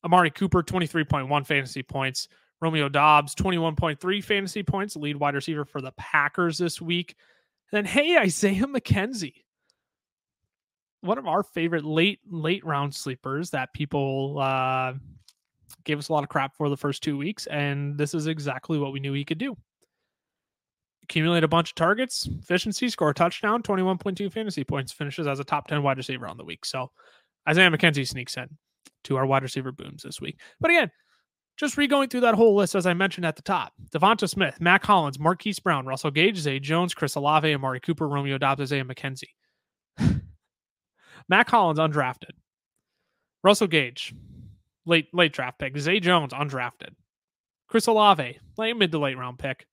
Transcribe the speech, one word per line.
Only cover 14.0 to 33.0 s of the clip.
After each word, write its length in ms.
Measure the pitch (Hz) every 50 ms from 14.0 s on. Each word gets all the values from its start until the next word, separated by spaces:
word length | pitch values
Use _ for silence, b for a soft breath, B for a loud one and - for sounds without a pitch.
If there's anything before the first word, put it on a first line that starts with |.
| 139 139 135 135 135 139 147 143
uh, 540 | 135 135 131 131 131 131 131 131 131 127 131 139 - - - - _ - _ _ _ _ _ _ _ _ - _ _
gave 140 | - 151
us 100 | 147 147
a 60 | - 165
lot 100 | 151 143
of 60 | -
crap 260 | - 151 135 135 _
for 140 | _ 151 143
the 80 | 139
first 260 | 135 - 147 139 - -
two 140 | 156 147
weeks, 300 | 139 143 180 214 - -
and 500 | - - 147 143 143 143 143 143 143 143
this 160 | 143 151 147 -
is 140 | 165 151
exactly 500 | 160 160 156 143 143 127 131 - - 165
what 160 | 147 143 139 139
we 80 | 139
knew 100 | 135 139
he 140 | 139 143 143
could 140 | - 165 156
do. 180 | 240 277 226 - _ _ _ _ _ _ _ _ _ _ _ _ _ _ _ _ _ _ _ _ _ _ _ _ _ _ _ _ _
Accumulate 400 | - - 165 156 165 175 170 160
a 60 | 151
bunch 220 | 160 170 165 -
of 40 | -
targets, 520 | - 165 170 202 226 262 247 - - - - - -
efficiency, 480 | - - 175 185 - 220 196 - 247
score 220 | 247 - - 165 151
a 40 | 143
touchdown, 480 | - 175 175 - - - 208 220 240
twenty-one 360 | 226 - 202 185 185 185 190
point 200 | 175 - 208 185
two 120 | 175 202 196
fantasy 340 | - 220 220 208 180 - 135
points, 300 | - 156 139 131 - -
finishes 340 | - 151 143 131 - 165
as 140 | 147 139 135
a 20 | 143
top 240 | - 165 147 143
ten 160 | - 156 151 143
wide 140 | 139 135
receiver 300 | 135 123 - 135 127 120
on 100 | 95 -
the 80 | 120 -
week. 180 | - 82 - -
So 280 | - - 131 127 131 b b b b b b b b b _ _
Isaiah 220 | 151 156 175 190 175
McKenzie 380 | 160 147 - 170 147 143 131
sneaks 300 | - - 131 123 - -
in 200 | 131 127 135 151 _ _ _ _ _ _ - _ _ _
to 140 | - 139
our 80 | 131 135
wide 180 | 135 135 135 131
receiver 300 | 127 - 135 131 131 127
booms 300 | - - - - 147 -
this 180 | - - -
week. 180 | - - - B B B B B
But 100 | - 330
again, 180 | 339 339 262 165 _ _ _ _ _ _ _ _ _ _ _ _ _
just 220 | - 302 294 -
re-going 320 | - 285 269 285 277 269 247
through 120 | - 247
that 140 | 240 233 220
whole 200 | 196 233 226 202
list, 180 | 202 202 175 -
as 140 | 202 170
I 60 | 185 175
mentioned 320 | 170